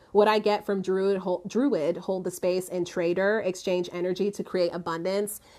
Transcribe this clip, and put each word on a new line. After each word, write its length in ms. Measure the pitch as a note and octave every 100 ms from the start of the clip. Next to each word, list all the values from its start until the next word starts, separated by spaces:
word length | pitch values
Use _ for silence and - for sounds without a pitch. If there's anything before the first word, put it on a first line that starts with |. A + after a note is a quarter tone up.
| -
what 160 | G3+ G#3
I 100 | G#3+
get 260 | G#3 G#3
from 180 | - G3
Druid, 360 | F#3 F#3+ G3 F#3+
hol-, 240 | F#3 F3+ F#3+
Druid, 520 | A3 C#4 F3+ D3+ F3
hold 260 | F#3+ F#3+
the 60 | F#3
space, 380 | F#3 F#3 F#3 F#3
and 180 | F3+ F3
Trader, 560 | F#3 E3+ F3+ G3 A3
exchange 440 | F#3 F3+ G3 F3+ F3
energy 380 | F3 F3+ F#3+ G3+
to 120 | G3+
create 300 | - F#3 E3+
abundance, 680 | E3+ F3 E3 F3+ G3 G#3 - -